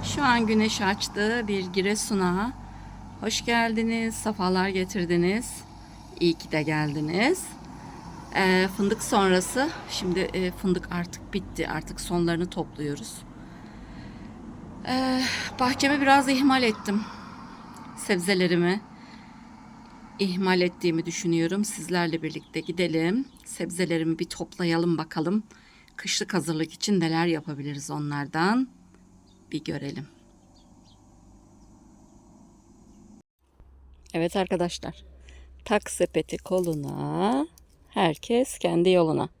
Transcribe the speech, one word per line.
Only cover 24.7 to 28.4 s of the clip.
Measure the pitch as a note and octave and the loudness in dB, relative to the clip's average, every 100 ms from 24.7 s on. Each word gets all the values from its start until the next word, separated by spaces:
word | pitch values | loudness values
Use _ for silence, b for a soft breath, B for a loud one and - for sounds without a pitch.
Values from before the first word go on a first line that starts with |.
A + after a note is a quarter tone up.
| E3 E3+ D#3+ | 4 4 2
bakalım. | D#3+ - D#3 G#3+ - B B B B - | -2 -2 0 0 -2 B B B B -12
Kışlık | - - - | -4 -4 0
hazırlık | F#3+ D#3+ D#3 D#3+ | -2 0 -2 -2
için | - - G3 | -4 2 2
neler | E3 D#3+ E3+ | 4 2 2
yapabiliriz | D#3+ D3 C#3+ C#3+ C#3+ C#3 | 0 -2 -8 -6 -8 -6
onlardan | D3 D3 C#3+ C#3+ D#3 | -6 -4 -4 -4 0